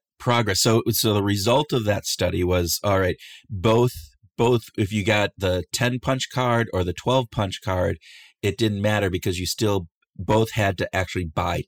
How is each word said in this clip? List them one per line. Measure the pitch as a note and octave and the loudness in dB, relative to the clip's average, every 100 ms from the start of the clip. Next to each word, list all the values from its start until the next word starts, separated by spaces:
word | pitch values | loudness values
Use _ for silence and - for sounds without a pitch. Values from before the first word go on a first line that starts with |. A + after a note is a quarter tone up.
| _ _ | _ _
progress. | - A#2+ A2+ A2+ | 0 2 2 2
So, | B2 A2+ G#2+ | 2 2 2
so | A2 A2+ | 0 2
the | G#2 | 2
result | G2+ G2+ G2+ C3 D3+ | 2 0 2 2 2
of | C3 G#2+ | -2 0
that | G2 - | -2 -4
study | - F2+ F2+ | -2 -2 0
was, | F2+ F2+ E2+ - | 0 0 0 -2
all | G#2 F#2+ | 0 0
right, | F#2 E2+ - - _ | 0 -4 -10 -20 _
both, | G2+ A2 A2+ B2 - - _ _ - | -2 2 4 2 0 -14 _ _ 0
both, | A#2+ A#2+ - - | 2 2 0 -4
if | G2+ | -2
you | G#2+ G2 | 0 0
got | G#2 G2+ - | 2 0 -2
the | F#2 F2+ F2 | -2 -2 -2
ten | - B2 B2 | -2 -2 -2
punch | - C3 - | -2 -2 -4
card | B2+ B2+ A#2 A2+ | -2 0 0 0
or | F#2 | -2
the | F2+ | -2
twelve | F2 - C3 A#2+ | -2 0 0 0
punch | - G2 - | -4 -4 -4
card, | - F#2 F2+ E2+ - - - _ | -4 -2 0 -2 -10 -20 -20 _
it | G2+ - | -4 0
didn't | A2+ G2+ | -2 0
matter | G#2 G#2+ G2 | 0 2 0
because | F2+ G#2 F2 | -2 -4 -4
you | F2+ | -4
still | - A2 G2 F2 _ _ - | -2 0 0 -4 _ _ -14
both | F#2 A2 A2 | 0 2 2
had | - G2+ F#2 | 0 -2 0
to | F#2 F#2+ | -4 -2
actually | F#2 - F2 | -4 -4 -4
buy | - F2 E2+ | -4 -2 -4